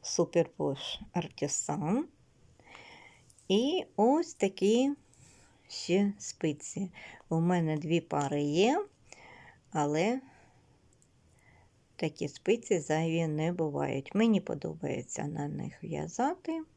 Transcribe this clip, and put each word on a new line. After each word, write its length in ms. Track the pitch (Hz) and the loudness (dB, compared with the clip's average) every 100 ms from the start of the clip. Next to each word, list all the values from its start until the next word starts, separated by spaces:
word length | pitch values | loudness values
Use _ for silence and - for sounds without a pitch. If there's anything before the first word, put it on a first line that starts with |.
Супер 480 | - - 165 175 165 - | -6 -2 2 2 0 0
Вош 420 | 147 139 - - - | -4 -4 -8 -12 -6
Артисан. 920 | 180 156 - 143 - - 147 151 220 339 _ _ _ - _ - - - - - - _ - - | -4 -4 -4 -4 -4 -4 -4 0 -2 -2 _ _ _ -20 _ -20 -20 -20 -20 -20 -20 _ -20 0
І 380 | 196 254 370 - - | 2 2 0 -4 2
ось 380 | 220 294 339 | 4 4 0
такі 600 | - 190 190 196 226 269 285 _ _ - - - _ _ | 0 -2 2 4 4 4 0 _ _ -20 -20 -20 _ _
ще 460 | - - 175 202 202 | -12 0 2 2 0
спиці. 720 | - - 160 147 - - 190 - - - - | -12 -4 -2 -2 -6 -6 -6 -8 -20 -20 -4
У 100 | 165 | 0
мене 380 | 170 180 160 156 | 4 4 2 0
дві 240 | 156 170 | 0 0
пари 400 | 160 147 143 147 | 0 -2 0 0
є, 440 | 147 151 214 320 403 _ - - - - - - _ | 0 4 4 4 -2 _ -20 -20 -20 -20 -20 -20 _
але 500 | 160 147 151 190 262 - - - _ _ _ _ _ _ _ _ _ _ - _ _ _ _ | -2 0 2 2 0 -6 -20 -20 _ _ _ _ _ _ _ _ _ _ -20 _ _ _ _
такі 260 | 165 - 151 | -6 -4 -8
спиці 520 | - - 233 233 180 | -6 0 0 2 -2
зайві 480 | 143 156 165 165 165 | 2 0 2 0 0
не 260 | 151 160 | 0 0
бувають. 640 | 175 160 143 143 139 135 196 | 0 -2 0 -2 -2 -2 2
Мені 260 | 226 208 | 4 4
подобається 840 | - 143 160 160 143 - - - | 2 -4 -4 -6 -4 -4 -6 -6
на 240 | 147 156 147 | -6 -4 -6
них 360 | - - - | -6 -8 -10
в'язати. 800 | - 147 156 - 254 359 - 330 320 | -8 -6 -8 -2 -2 -2 -6 -8 -8